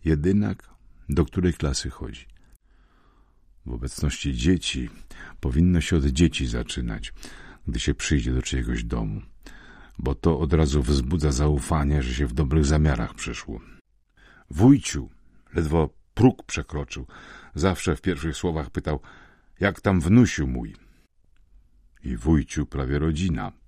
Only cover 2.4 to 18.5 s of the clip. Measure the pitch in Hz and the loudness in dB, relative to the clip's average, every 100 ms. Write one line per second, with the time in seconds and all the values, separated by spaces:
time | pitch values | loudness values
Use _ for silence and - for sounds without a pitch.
2.4 | _ - _ _ _ _ _ _ _ _ | _ -20 _ _ _ _ _ _ _ _
3.4 | _ _ - 60 62 - 71 - 71 62 | _ _ -12 -10 -10 -4 -4 -4 -6 0
4.4 | 64 87 - - 60 - - - - - | 2 2 0 -6 -8 -12 -20 -18 -18 -8
5.4 | 67 65 87 87 - 85 69 65 85 - | -2 2 4 4 2 2 2 4 2 2
6.4 | 64 58 58 - 60 53 - - - - | -4 -6 -6 -8 -6 -8 -12 -16 -18 -20
7.4 | - - - 62 - 127 - 71 62 62 | -20 -14 -8 -4 -2 -2 0 0 0 -4
8.4 | - - - 57 57 120 110 104 - - | -2 -6 -4 -6 -4 -4 -4 -8 -12 -20
9.4 | - - - - - - - 69 82 76 | -20 -20 -20 -20 -20 -8 -6 0 0 2
10.4 | 76 78 76 73 67 71 62 80 73 65 | 2 4 4 2 2 0 0 0 0 2
11.4 | 76 73 - 80 71 73 64 64 69 57 | 2 0 0 0 2 0 -2 -2 -2 0
12.4 | 69 78 71 76 76 64 57 - - 60 | 0 2 2 4 2 2 -4 -8 -10 -10
13.4 | - - - - _ _ _ _ - - | -10 -14 -14 -20 _ _ _ _ -20 -20
14.4 | _ 71 120 143 - 73 64 - _ - | _ 4 6 6 4 -8 -8 -16 _ -20
15.4 | _ - 78 82 76 - _ - 123 - | _ -4 0 2 2 -2 _ 4 4 4
16.4 | - - 67 76 69 - 62 - - - | -8 -10 -8 -8 -8 -12 -16 -18 -20 -20
17.4 | - - 92 87 - 76 - 78 80 71 | -12 0 0 0 -2 -2 -2 -4 -6 -4
18.4 | 90 | -4